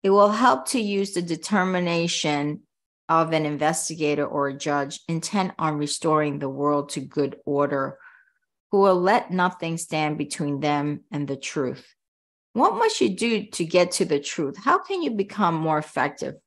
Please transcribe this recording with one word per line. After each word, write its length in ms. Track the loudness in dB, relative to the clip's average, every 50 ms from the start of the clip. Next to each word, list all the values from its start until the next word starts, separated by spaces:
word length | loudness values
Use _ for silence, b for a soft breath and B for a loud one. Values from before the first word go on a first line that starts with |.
| 4
It 80 | 6
will 180 | 6 8 6 6
help 380 | 6 4 4 4 4 4 0 -2
to 100 | -2 -2
use 340 | -2 0 0 -2 -2 -2 -2
the 100 | -4 -4
determination 1400 | -4 -4 -6 -2 0 2 2 2 2 0 0 0 0 0 0 0 0 -2 -2 0 0 0 0 -2 -2 -4 -6 _ _ _ _ _ _ _ _ _ 0
of 240 | 2 2 2 2 0
an 140 | 0 0
investigator 760 | 0 -2 0 0 0 0 0 -4 -6 -4 -2 0 0 0 0 -2
or 220 | -2 -2 -2 -2
a 100 | -2 -4
judge 420 | -6 -4 -2 0 0 -2 -4 -8 -14 _
intent 460 | -6 -6 -4 -4 -2 -2 0 -2 -2 -2
on 200 | -2 -2 -2 -2
restoring 600 | -2 -4 -4 -4 -2 0 2 2 2 2 0 -2
the 120 | -4 -6 -6
world 400 | -4 -2 0 2 2 0 -2 -4
to 120 | -8 -10
good 380 | -10 -6 -2 -2 -2 -2 -4 -8 _
order, 520 | -2 0 0 0 0 0 -2 -4 -4 -6 b b b b b b b b b b b _ _ _ _
who 100 | 4 4
will 200 | 6 6 6 4
let 300 | 4 4 4 4 2 0
nothing 460 | 0 2 2 0 0 -2 -6 -6 -6
stand 420 | -6 -6 -4 -2 -2 0 0 -2 -4
between 400 | -6 -6 -4 -6 -4 -4 -2 -2
them 420 | 0 0 0 0 0 -2 -4 -6 _ _
and 160 | -6 -6 -4
the 100 | -4 -6
truth. 460 | -8 -8 -6 -4 -4 -4 -4 -4 -8 -14 _ _ _ _ _ _ _ _ _ _ _ _ _ _
What 220 | 2 2 2 2
must 260 | 2 0 0 2 2
you 80 | 0 0
do 380 | 0 0 0 0 0 0 -2
to 180 | -6 -6 -6 -6
get 260 | 2 4 4 4 4 2
to 120 | -2 0
the 140 | 0 0 -2
truth? 360 | -2 -4 -6 -4 -4 -4 -6
How 220 | -4 0 0 0
can 240 | 0 0 -2 -4 -4
you 80 | -2 -4
become 460 | -2 -4 -4 -6 -2 0 0 2 2
more 240 | 0 0 0 0 0
effective? 560 | -2 -4 -4 -2 -2 -2 -4 -6 -10 -10 -10 -14 _